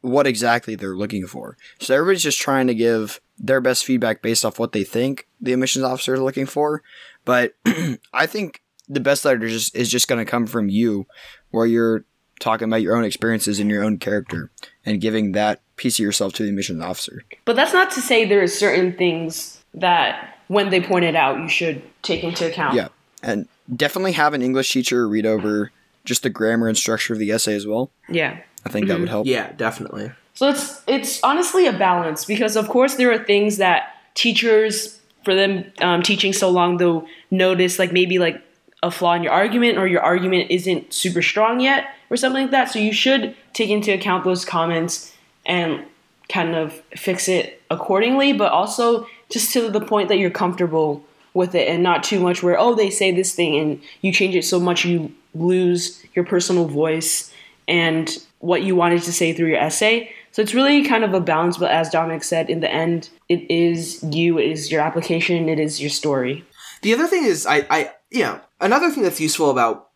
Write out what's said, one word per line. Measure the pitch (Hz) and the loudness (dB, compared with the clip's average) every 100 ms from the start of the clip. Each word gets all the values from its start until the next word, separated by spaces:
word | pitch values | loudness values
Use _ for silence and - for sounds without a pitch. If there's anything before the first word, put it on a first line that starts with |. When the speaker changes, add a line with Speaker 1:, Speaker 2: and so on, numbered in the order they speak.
Speaker 1:
what | 127 135 139 | 2 2 2
exactly | 113 117 117 - 104 | 0 0 0 -2 -8
they're | 98 92 | -8 -6
looking | 104 110 90 | -6 -6 -8
for. | 65 - - - _ | -12 -16 -18 -20 _
So | - 135 | 0 2
everybody's | 170 190 | 4 2
just | 151 139 | 0 -2
trying | - 135 127 | 0 2 2
to | 113 | 2
give | 117 113 107 - _ _ | 2 2 -2 -10 _ _
their | 120 135 | 0 2
best | 127 123 | 2 0
feedback | - 127 113 110 | 0 0 0 -2
based | 117 113 110 | 0 0 -2
off | - | -2
what | 117 | -4
they | 107 95 | -2 -4
think | 113 131 135 - _ | -2 -2 -4 -12 _
the | 120 | -2
admissions | 127 131 135 | 0 0 -2
officer | 131 127 - | -2 -4 -2
is | 131 | -2
looking | 131 135 135 | -2 -2 -4
for. | - 151 151 _ - - _ - | -2 -2 -2 _ -20 -20 _ 0
But | 123 120 _ - - | 0 0 _ -2 0
<clears throat> | 165 120 _ | -4 -6 _
I | - 165 | -6 -6
think | 214 196 - _ _ _ | -6 -8 -10 _ _ _
the | 139 | -4
best | 131 139 147 | 0 0 0
letter | 123 | 0
is | 113 | -2
just, | 113 110 - | -4 -4 -4
is | 117 | -2
just | 120 - | -2 0
gonna | 120 110 | -2 -2
come | 120 113 | -4 -2
from | 117 104 | -2 0
you, | 101 117 101 95 - - - _ | 0 0 -2 -6 -18 -20 -20 _
where | 113 117 | -2 2
you're | 117 113 110 - _ _ _ | 2 2 0 -6 _ _ _
talking | 117 110 113 | -4 -2 0
about | 113 | 0
your | 95 117 | 2 0
own | |
experiences | 110 - 113 113 104 104 | 0 -2 -2 -2 -2 -2
and | 104 | -2
your | 104 | 0
own | 107 101 | -2 -2
character | - 104 - 85 69 _ - _ - | -2 -4 -4 -10 -10 _ -20 _ -6
and | 104 | -2
giving | 110 110 104 | 0 0 0
that | 98 107 - _ - | 0 0 -2 _ -6
piece | 135 113 | -4 0
of | |
yourself | 104 101 98 | -2 -2 -4
to | - | -4
the | 104 | -4
admissions | 101 98 82 | -4 -6 -6
officer. | 85 90 - - - - - | -8 -8 -10 -14 -20 -8 -2
Speaker 2:
But | 240 | 2
that's | 302 | 2
not | 359 381 | 4 2
to | - | -2
say | - 233 214 | 0 2 4
there | 202 | 4
are | 175 | 2
certain | - 202 170 180 | 2 2 2 0
things | 180 180 165 165 - - - _ | 2 0 0 -6 -8 -14 -18 _
that | 165 180 170 123 - - - _ | -4 0 2 0 -4 -12 -20 _
when | 202 196 | 0 2
they | 185 | 0
point | 175 185 170 | 2 2 4
it | 160 | 4
out, | 135 135 | 2 0
you | 160 | -2
should | - 170 139 - _ | -2 -2 -4 -12 _
take | - 165 | -4 -4
into | 170 170 170 | -4 -4 -4
account. | 165 147 123 | -2 0 0
Speaker 1:
Yeah. | - _ _ _ | -2 _ _ _
And | - 101 - _ - | -6 -4 -6 _ -12
definitely | 123 147 185 190 | -2 -2 0 -2
have | 156 151 147 | 2 0 2
an | |
English | 127 131 131 | 0 0 0
teacher | 131 123 123 113 | -2 0 0 0
read | 107 110 | 0 0
over | 110 104 104 101 _ _ _ | 0 0 -2 -4 _ _ _
just | - 120 | -6 -2
the | 135 | -2
grammar | - 110 113 113 | 0 0 2 0
and | 107 | 0
structure | - 110 - | -2 -2 -2
of | 110 | -2
the | 104 | -2
essay | 110 - 104 | 0 0 -2
as | 104 | -2
well. | 110 131 _ - | -4 -4 _ -6
Speaker 2:
Yeah. | 170 151 - - - - | -4 -4 -6 -20 -16 -8
Speaker 1:
I | |
think | 208 190 | -4 -2
that | |
Speaker 2:
Mm-hmm. | 170 | -2
Speaker 1:
would | 175 | -2
help. | 107 127 | -2 -2
Speaker 3:
Yeah, | 123 - | -2 -4
definitely. | - 113 - - 104 107 - _ - | -4 -6 -4 -12 -10 -12 -14 _ -2
Speaker 2:
So | 277 | 0
it's, | 285 294 - - | 0 -6 -10 -4
it's | 269 - - | -2 -2 -2
honestly | 269 302 349 381 359 | 0 0 0 2 2
a | |
balance, | 185 190 175 165 156 - | 2 2 2 -2 -6 -4
because | 214 220 214 | -2 0 0
of | 214 | 0
course | 247 262 262 | 2 2 2
there | 247 | 2
are | 226 | 2
things | 226 202 208 190 | 2 2 2 2
that | 185 165 - - _ | 2 2 -2 -16 _
teachers, | - 233 208 233 214 220 208 - - _ _ | -2 0 2 4 4 4 -2 -8 -14 _ _
for | - | 0
them, | 190 196 190 185 - | 2 2 0 -6 0
um, | 175 175 | 2 2
teaching | 175 196 196 | 2 0 0
so | 196 190 | 2 2
long, | 180 175 175 | 4 2 2
they'll | 175 165 160 - _ | 2 0 -6 -20 _
notice, | 185 185 185 185 180 | 2 2 2 0 0
like, | 180 | 0
maybe, | 180 180 185 | 2 2 2
like, | 170 - _ _ _ _ | 0 -2 _ _ _ _
a | 175 | -6
flaw | - 175 | 0 0
in | 175 | 2
your | 170 | 2
argument, | 175 208 240 240 190 | 2 2 2 2 2
or | 190 | 0
your | 175 | 2
argument | 156 180 185 185 - | 2 2 2 0 0
isn't | 180 175 170 - | -2 0 -4 -4
super | - 185 175 | -4 -2 0
strong | - - 220 247 | -2 2 2 2
yet | 262 269 - - _ | 2 0 -2 -16 _
or | 240 | -2
something | 262 262 | 0 0
like | 262 | 0
that. | 269 254 | 0 0
So | 226 | 0
you | 214 | -2
should | 208 262 269 202 - _ | 2 2 2 0 -10 _
take | - 214 | -4 0
into | 208 208 | 0 0
account | 196 185 185 185 | -2 0 0 0
those | 180 - | 0 -2
comments | 170 165 165 170 - - - _ _ - | -2 0 0 -2 -6 -10 -20 _ _ -4
and | 180 170 147 - _ _ _ _ | -2 -2 -4 -8 _ _ _ _
kind | 196 165 165 | -4 -2 -2
of | 156 - _ - | -4 -8 _ -8
fix | - 180 - | -4 -2 0
it | 180 - - _ | -2 -2 -12 _
accordingly, | 165 - 196 226 269 277 | -6 0 2 2 2 2
but | 220 208 | 2 2
also | 165 208 226 233 233 226 - _ | 2 0 0 2 0 -2 -20 _
just | 233 - | -4 0
to | 254 226 | 0 0
the | 208 | -2
point | 208 214 185 | 0 0 2
that | 196 | 2
you're | 185 | 2
comfortable | - 180 180 175 160 156 143 - _ _ | 0 -2 0 0 2 0 -2 -10 _ _
with | 185 180 180 | -2 0 2
it | 139 | 2
and | 170 | 2
not | 180 170 | 2 2
too | - 196 | 0 0
much | 180 175 | 2 2
where, | 175 175 | 2 4
oh, | 240 226 | 4 2
they | 202 | 0
say | 196 190 | 2 2
this | 180 190 | 2 -2
thing | - 170 147 | 0 0 0
and | 151 143 - - | 0 -4 -12 -6
you | 190 | -2
change | 175 190 180 | 0 2 0
it | 170 | 0
so | 185 | 0
much | 175 175 175 | 0 0 0
you | 170 151 - _ | -2 -4 -12 _
lose | 160 175 185 180 175 175 - - | -4 0 2 2 0 -4 -12 -6
your | - 175 | -4 0
personal | 180 175 180 165 | -2 2 0 0
voice | 143 160 160 160 - - - - _ - | 0 0 0 -2 -4 -8 -20 -20 _ 0
and | 170 165 160 156 - - _ | 2 2 0 -2 -8 -14 _
what | 170 175 | -2 0
you | 190 180 | 2 2
wanted | 170 170 | 4 2
to | 170 | 0
say | 170 165 | 0 0
through | 165 165 | 0 0
your | 151 | 2
essay. | 151 - 214 233 233 - - | 0 2 2 2 -2 -18 -8
So | - | -2
it's | 214 | 0
really | 233 277 294 | 2 4 4
kind | 285 226 | 4 2
of | 214 | 2
a | 185 | 0
balance, | 175 160 175 170 | 2 2 0 0
but | 175 | 0
as | 165 160 | 2 2
Dominic | 165 165 165 | 0 -2 -4
said, | - 165 156 | -2 -2 -2
in | 170 | -2
the | 160 | -2
end, | 156 165 170 - _ _ | -2 0 -2 -4 _ _
it | 175 - | -2 0
is | 170 170 170 170 - | 2 2 0 -6 -8
you, | 160 151 170 165 | -4 0 2 2
it | 127 | 0
is | 156 147 | -2 -2
your | 156 | 0
application, | 151 165 165 165 165 170 160 | 0 -2 -2 -2 0 0 0
it | 156 | 0
is | 151 151 | -2 -4
your | 143 | -6
story. | - 156 135 127 147 - _ - - | -4 -2 0 -2 -6 -12 _ -20 -6
Speaker 3:
The | 208 | 0
other | 233 330 | 2 2
thing | 370 | 2
is, | 262 156 - | 2 0 0
I, | 147 - | 0 2
I, | 156 - - _ | -2 -2 -10 _
you | 247 | -2
know, | 147 90 - _ | -2 -4 -14 _
another | 190 262 339 | 2 2 2
thing | 285 | 0
that's | 190 - | -2 0
useful | 156 - 151 | -4 2 2
about | 123 117 104 _ | 2 0 -2 _